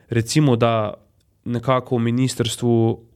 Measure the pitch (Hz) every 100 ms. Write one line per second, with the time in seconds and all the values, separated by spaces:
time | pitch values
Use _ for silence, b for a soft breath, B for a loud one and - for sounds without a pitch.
0 | - 117 113 156 151 117 117 113 104 -
1 | _ _ _ _ - 120 117 127 123 123
2 | 117 120 131 - 117 - 120 117 113 -
3 | -